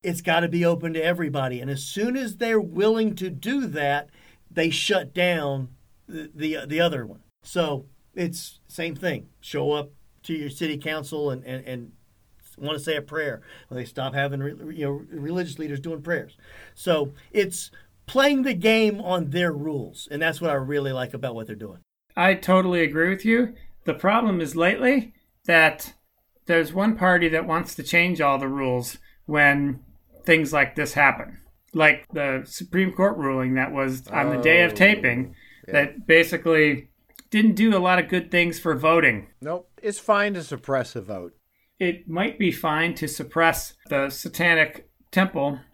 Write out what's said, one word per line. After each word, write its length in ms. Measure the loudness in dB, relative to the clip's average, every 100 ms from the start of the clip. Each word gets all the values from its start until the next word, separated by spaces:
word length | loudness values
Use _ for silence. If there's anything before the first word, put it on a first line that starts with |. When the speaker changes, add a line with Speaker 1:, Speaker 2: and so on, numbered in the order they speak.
Speaker 1:
it's 180 | -6 -6
gotta 280 | 0 0 2
be 160 | 2
open 300 | 2 2 -2
to 100 | -2
everybody. 560 | -2 -2 -2 -2 -4 -6
And 100 | -6
as 120 | -8
soon 320 | -8 -4 -2 -2
as 200 | -6 -4
they're 240 | 0 0
willing 540 | 0 0 2 2 0 -2
to 120 | -8
do 360 | -6 -4 -4 -4
that, 420 | -2 0 -2 -4 _ _ _ _
they 200 | -2 -2
shut 420 | 0 0 0 0
down 560 | -2 0 0 -2 -4 -8 -14 _ _ -16
the, 220 | -14 -14
the, 220 | -6 -6 -6 -4
the 140 | 2
other 240 | 2 0
one. 160 | -8 -16 _ _
So 420 | -6 -2 -2 -4 -8 _ _
it's 460 | -6 -6 -6 -14 -20 _
same 280 | -10 -8 -4
thing. 320 | -6 -6 -12 _
Show 300 | -10 -4 -2
up 180 | -2 -6 -16 _ _
to 100 | -10
your 160 | -8 -8
city 300 | -6 -6 -6
council 520 | -8 -8 -8 -6 -4
and, 140 | -6
and, 200 | -10 -12 -10
and 260 | -12 -14 _ _ _ _ _ -20 -12
wanna 220 | -10 -8
say 180 | -6 -6
a 60 |
prayer. 400 | -6 -6 -6 -8 -16 -20 _
Well, 80 | -12
they 60 |
stop 300 | -10 -8 -6
having 260 | -4 -4 -4
re-, 340 | -8 -10 -14 -6
you 80 | -6
know, 160 | -6 -10 -12
religious 380 | -6 -6 -6 -8
leaders 220 | -8 -8
doing 200 | -8 -10
prayers. 360 | -6 -6 -6 _ -20 -20 -20
So 380 | -8 0 0 0 -8 _
it's 400 | -2 -2 -6 -12 -18 -20 _ -2
playing 360 | 2 4 4
the 100 | 0
game 480 | 2 4 4 4 0
on 280 | -2 -2 0
their 220 | 0 0
rules. 560 | -2 -6 -6 -8 -14 -12
And 120 | -4
that's 180 | -2 -2
what 100 | -2
I 40 |
really 380 | -2 0 -2 -2
like 200 | -4 -6
about 220 | -6 -8
what 120 | -8 -10
they're 80 | -12
doing. 240 | -12 -16 _ _ _ 2
Speaker 2:
I 160 | 2
totally 460 | 2 4 4 4 2
agree 300 | 2 2 0
with 160 | 0 2
you. 280 | 2 2 -4 -18 -8
The 100 | -6
problem 460 | 0 2 2 2 0
is 160 | -2 2
lately 560 | 2 4 2 2 0 _ _ _
that 480 | 4 6 6 2 -14 -18 _ _ _ _ 2
there's 260 | 2 2
one 240 | 0 0 2
party 320 | 4 4 4
that 180 | 0 0
wants 280 | -4 -4
to 80 | -10
change 380 | 0 2 2 2
all 160 | 2 2
the 100 | -2
rules 480 | -2 -2 -2 -4 -14 -20 _ -4
when 540 | 4 4 4 0 -4 -12 -20 _ -8
things 280 | 2 4 4
like 200 | 0 0
this 200 | -2 -4
happen. 440 | 2 2 2 -10 -16 -20 _ _
Like 320 | 4 4 4 -4
the 300 | -4 -4 -4 -8
Supreme 460 | -14 -4 0 0
Court 260 | 2 0 0
ruling 360 | -2 -2 0
that 180 | 0 -2
was 360 | -2 -4 -6 -6
on 220 | -2 0
the 100 | 2
day 200 | 4 6
of 80 | 4
Speaker 3:
Oh, 20 |
Speaker 2:
taping 600 | 6 4 6 0 0 -4 -10 -20 _ 0
Speaker 3:
yeah. 60 |
Speaker 2:
that 320 | 0 0 -4 6
basically 840 | 6 6 0 2 4 4 2 -8 _ _ -20 _
didn't 240 | 4 4 6
do 200 | 4 4
a 20 |
lot 200 | 4 2
of 100 | 2
good 220 | -2 0
things 280 | 2 2 0
for 160 | -2
voting. 540 | 2 4 6 4 2 -8 _
Speaker 3:
Nope. 280 | -8 -8 -10 _
It's 160 | -8 -6
fine 340 | 0 2 2
to 80 | -4
suppress 540 | -8 -10 -2 -2 -2 -10
a 60 |
vote. 320 | -10 -12 -12 _ _ _ _ _
Speaker 2:
It 300 | -4 -4 -6
might 300 | -4 -4 0
be 120 | -2
fine 440 | 0 -2 0 -2
to 120 | -2 -8
suppress 680 | -8 -6 2 2 2 -10 _ -4
the 180 | -2 -2
Satanic 800 | -6 -10 0 2 4 2 -2 _ _ _
Temple 480 | 0 0 0 -4 -4 -14